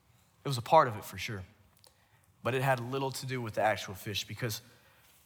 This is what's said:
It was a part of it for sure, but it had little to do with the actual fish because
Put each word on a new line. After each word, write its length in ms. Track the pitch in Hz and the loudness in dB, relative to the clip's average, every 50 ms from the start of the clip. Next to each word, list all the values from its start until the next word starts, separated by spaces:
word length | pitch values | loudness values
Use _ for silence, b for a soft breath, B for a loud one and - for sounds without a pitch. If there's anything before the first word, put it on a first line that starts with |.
| _ _ _ _ _ _ _ _ - | _ _ _ _ _ _ _ _ -6
It 20 | 147 | -4
was 100 | 135 120 | -4 -4
a 40 | |
part 260 | - - 170 160 147 123 | 2 6 8 8 8 6
of 80 | 107 | 2
it 80 | 104 - | -4 -8
for 140 | - - 95 | -10 -10 -8
sure, 260 | - - 110 95 92 - - _ _ _ _ _ b b b b b b b b b b _ _ - | -8 -6 -6 -8 -10 -12 -18 _ _ _ _ _ b b b b b b b b b b _ _ -2
but 100 | - 131 | 0 0
it 80 | 131 | 2
had 180 | 135 139 131 120 | 2 2 2 0
little 320 | 117 123 131 135 135 135 | 0 -2 -2 -2 -2 -2
to 140 | 127 - - | -4 -6 -6
do 160 | 127 131 127 | -4 -4 -4
with 140 | 117 110 101 | -4 -4 -2
the 60 | - | 2
actual 320 | 104 107 104 98 - - 98 | 2 2 2 2 -2 -8 -10
fish 300 | 92 - 110 98 - - | -10 -8 -6 -6 -6 -6
because 380 | - 107 - 127 117 110 - b b b b b b b b b b - - _ | -6 -6 -6 -4 -4 -4 -6 b b b b b b b b b b -20 -20 _